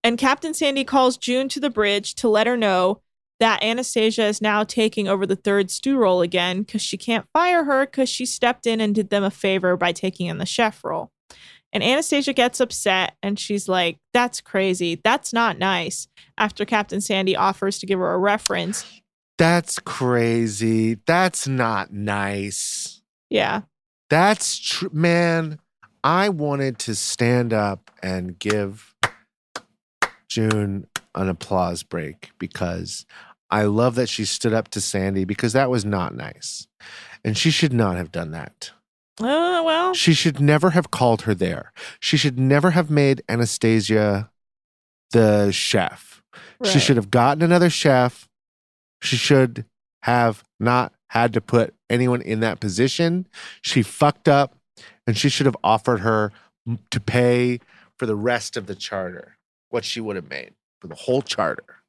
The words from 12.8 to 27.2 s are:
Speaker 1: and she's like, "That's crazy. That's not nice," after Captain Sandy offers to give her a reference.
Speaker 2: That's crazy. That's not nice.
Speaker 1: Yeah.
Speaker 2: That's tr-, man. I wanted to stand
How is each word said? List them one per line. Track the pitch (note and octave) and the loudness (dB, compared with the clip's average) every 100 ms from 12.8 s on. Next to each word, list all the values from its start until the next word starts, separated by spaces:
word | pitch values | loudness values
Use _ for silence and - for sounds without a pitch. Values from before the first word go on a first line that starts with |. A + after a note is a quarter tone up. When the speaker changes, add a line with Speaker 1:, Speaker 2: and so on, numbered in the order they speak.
| G#3 F#3+ F#3 _ | 0 0 -2 _
Speaker 1:
and | G3+ G3+ | -8 -6
she's | - G3+ - | -4 -6 -2
like, | F#3 E3+ E3 _ | 0 0 -4 _
"That's | B3 B3 - | 0 0 -4
crazy. | _ G3 F#3+ F#3 F3 E3 | _ -2 0 0 -4 -2
That's | G#3+ C#4 - | 0 0 -2
not | A#3 A#3 E3 | -2 -2 0
nice," | F#3+ F3+ D#3+ - - _ _ - | -2 -2 -4 -10 -14 _ _ -4
after | G#3+ - | -4 -2
Captain | G#3 A3 G3+ G3+ | -2 -2 -2 -6
Sandy | - F#3+ F#3+ | -2 0 0
offers | - F#3+ F#3+ G3 - | 2 0 0 -4 -4
to | F#3+ | -4
give | F#3 | -2
her | F3 | 0
a | F3+ | 0
reference. | G3+ G#3 - F#3 F3 G#3 - - _ _ _ - | 0 0 -2 -4 -4 -6 -10 -20 _ _ _ 2
Speaker 2:
That's | E3 F3 E3 - | 4 4 0 -10
crazy. | - - B2 A#2+ A#2 A#2 A2+ G2+ A2+ A2+ A2 A2+ - | -8 -4 0 2 2 2 0 -2 0 2 0 -2 0
That's | E3+ F#3 - C#3 | 2 2 -2 -4
not | C3 A#2 G#2 F#2+ | 0 0 -2 -6
nice. | G2+ G#2 G2+ G2 G2+ G2+ - - - - - _ _ _ | -6 -4 -2 -2 -4 -6 -8 -8 -8 -10 -14 _ _ _
Speaker 1:
Yeah. | G#3 - G#3 - _ _ _ _ | -2 0 -4 -8 _ _ _ _
Speaker 2:
That's | D#3 G3 G#3+ - - | 4 4 2 -4 -6
tr-, | - - F#3+ | -6 -6 -6
man. | D3+ E3+ E3+ E3+ E3 D#3+ D3+ _ _ _ _ | 0 2 2 2 0 -4 -10 _ _ _ _
I | C#3 F3 G#3 | 0 2 0
wanted | E3+ D3 C#3 C3+ A#2+ | -2 -2 -2 -4 -4
to | - | -6
stand | G#2 - - | -4 -6 0